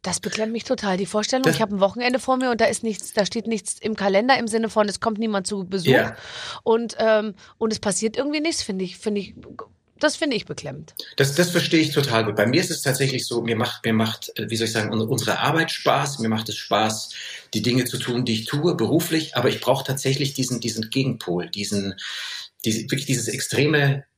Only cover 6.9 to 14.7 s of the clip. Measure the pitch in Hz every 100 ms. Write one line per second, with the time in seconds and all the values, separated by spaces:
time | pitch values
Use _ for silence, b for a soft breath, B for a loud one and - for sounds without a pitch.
6.9 | - 220 214 214 196 B _ 220 214 214
7.9 | 185 220 214 285 302 311 320 - 190 180
8.9 | - 220 202 185 - - - 113 _ _
9.9 | _ 302 - 311 220 - 147 143 143 -
10.9 | - B - 139 170 175 175 139 165 156
11.9 | 147 135 113 104 104 110 147 180 156 -
12.9 | - 135 131 - 120 117 110 107 - 117
13.9 | 110 110 110 - - 113 110 113